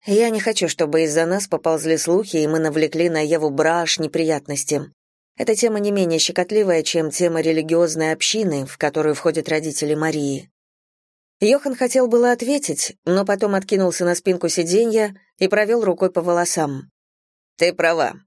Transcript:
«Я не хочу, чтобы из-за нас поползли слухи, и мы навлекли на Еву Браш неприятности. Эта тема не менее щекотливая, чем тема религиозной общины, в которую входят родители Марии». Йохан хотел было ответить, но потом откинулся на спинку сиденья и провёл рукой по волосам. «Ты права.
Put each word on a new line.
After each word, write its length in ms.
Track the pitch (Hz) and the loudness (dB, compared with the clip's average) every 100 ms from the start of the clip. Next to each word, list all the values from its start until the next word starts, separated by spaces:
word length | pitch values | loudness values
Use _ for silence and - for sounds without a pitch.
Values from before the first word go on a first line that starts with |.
| - | 2
«Я 240 | 202 233 | 2 2
не 100 | 220 | 0
хочу, 260 | 226 220 170 | -2 0 -2
чтобы 340 | - 156 160 | -2 0 2
из-за 240 | 160 151 165 | 2 0 0
нас 200 | 190 196 | -2 -2
поползли 520 | 160 165 160 156 160 | -2 0 -2 0 -2
слухи, 400 | 170 180 202 160 | 2 0 0 -2
и 80 | 151 | 0
мы 120 | 160 | 0
навлекли 520 | 156 151 156 160 170 | 0 0 -2 0 0
на 100 | 160 | 0
Еву 300 | 151 160 151 | 0 0 0
Браш 480 | 139 156 170 165 - | 0 2 2 -2 -4
неприятности. 920 | 156 160 160 151 - 139 - 147 143 _ _ _ _ - | -2 -2 0 -2 -4 -8 -4 -4 -4 _ _ _ _ -6
Эта 160 | - | -2
тема 240 | 214 233 214 | 2 2 0
не 140 | 202 | 0
менее 260 | 202 175 160 | 0 2 0
щекотливая, 640 | - 185 180 214 196 165 | 0 -2 0 0 2 2
чем 280 | 151 170 160 | 0 -2 -2
тема 300 | - 175 165 | 0 0 2
религиозной 720 | 160 160 160 165 170 160 160 | 0 0 0 2 2 0 -2
общины, 540 | 160 - 220 202 143 135 | -2 -2 -2 -2 -2 -6
в 100 | - | -4
которую 380 | 151 156 156 | -2 0 -2
входят 340 | 143 170 160 151 | 0 -2 -2 -2
родители 460 | 156 156 143 147 | -4 -2 -4 -2
Марии». 560 | 151 156 156 143 135 - _ _ _ _ _ _ _ _ _ | 0 -2 -2 -4 -4 -10 _ _ _ _ _ _ _ _ _
Йохан 360 | 208 277 277 247 | 2 2 0 -2
хотел 320 | 247 262 247 | 0 2 4
было 240 | 233 240 | 4 4
ответить, 640 | 240 240 285 285 139 - - | 2 0 -2 -2 -4 -6 -6
но 200 | - 185 | -2 0
потом 300 | 196 202 208 | 0 0 0
откинулся 500 | 196 196 196 185 170 | 0 0 0 0 0
на 120 | 175 175 | -2 0
спинку 320 | - 180 170 | -2 0 0
сиденья 680 | 180 165 190 233 220 214 202 _ _ | -2 0 2 2 2 0 -4 _ _
и 80 | 190 | 0
провёл 380 | 208 208 233 | 2 2 2
рукой 260 | 208 175 190 | 0 0 0
по 100 | 185 | 0
волосам. 680 | 175 175 175 - 147 135 - _ _ _ _ _ _ _ | 0 0 0 -2 -2 -4 -12 _ _ _ _ _ _ _
«Ты 160 | 170 | 0
права. 420 | 175 165 165 127 - | 2 0 2 -2 -4